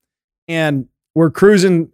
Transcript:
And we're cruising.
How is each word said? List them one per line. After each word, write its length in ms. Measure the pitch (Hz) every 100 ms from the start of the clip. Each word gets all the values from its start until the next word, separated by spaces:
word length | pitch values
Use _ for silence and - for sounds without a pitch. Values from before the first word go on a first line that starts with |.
| _ _ _ _ -
And 400 | 165 156 139 123 _ _ 156
we're 160 | 160
cruising. 580 | - 196 202 185 170 165